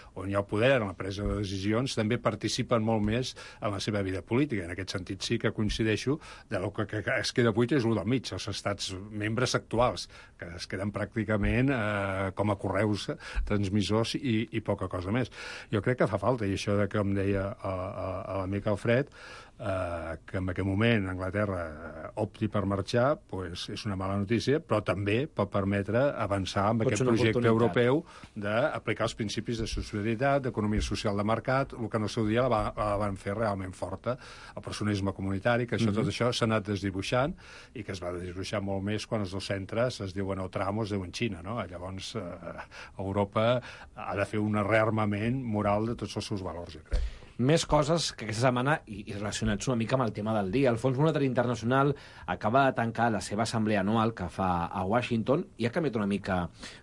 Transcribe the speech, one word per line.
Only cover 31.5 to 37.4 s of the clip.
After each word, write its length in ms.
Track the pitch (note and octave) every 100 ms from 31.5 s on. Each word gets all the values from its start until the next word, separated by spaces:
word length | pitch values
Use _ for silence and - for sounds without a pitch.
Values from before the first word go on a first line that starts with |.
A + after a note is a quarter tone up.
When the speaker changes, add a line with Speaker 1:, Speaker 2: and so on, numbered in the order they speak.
| C3 C3+
Speaker 1:
el 160 | - A2+
que 60 | A#2
en 60 |
el 40 | G#2
seu 180 | - G#2+
dia 160 | A2+
la 60 | B2+
va, 140 | A2 G#2 -
la 200 | G#2+ G2+
van 200 | G#2 G2
fer 180 | G2 G2+
realment 380 | A2 F#2+ F#2+
forta, 420 | F#2 F2+ F#2 A#2 B2+ - - - -
el 60 |
personalisme 500 | - - G#2 G2+ G2+
comunitari, 540 | F#2 F#2+ F#2+ A#2+ A#2+ B2
que 100 | G2+
això, 140 | A2+
Speaker 2:
Mhm. 40 |
Speaker 1:
tot 120 | G#2 C#3+
això 260 | - A#2
s'ha 120 | A#2 A#2
anat 180 | A2 G2+
desdibuixant, 680 | G2 G2 F#2 - B2 D3 F#3